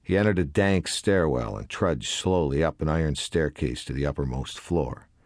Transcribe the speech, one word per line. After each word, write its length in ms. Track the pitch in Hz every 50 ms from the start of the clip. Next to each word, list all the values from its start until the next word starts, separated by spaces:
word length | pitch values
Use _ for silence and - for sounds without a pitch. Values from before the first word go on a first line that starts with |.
| _
He 140 | - 90 98
entered 220 | 104 107 101 87
a 40 | 87
dank 440 | 71 71 104 98 98 95 92 82 -
stairwell 680 | - - - 104 98 92 82 78 65 62 60 55 50 50
and 100 | 50 -
trudged 420 | - - 107 90 78 62 - -
slowly 540 | - - - 95 92 90 82 69 67 73 82
up 180 | 80 - -
an 80 | 80 76
iron 260 | 78 82 80 78 69
staircase 680 | - - - - 85 78 73 - - - 64 60 - -
to 80 | - 65
the 120 | 67 71
uppermost 540 | 71 69 - 71 65 65 67 60 - - -
floor. 480 | - - 85 82 69 62 - - - _ _ _ _